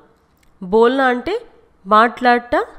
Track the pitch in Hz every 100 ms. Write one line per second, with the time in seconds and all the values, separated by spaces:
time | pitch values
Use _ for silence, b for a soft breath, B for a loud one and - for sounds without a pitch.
0 | _ _ _ _ _ _ 185 220 233 269
1 | 262 247 247 453 - _ _ _ 190 214
2 | 233 226 247 240 240 320 480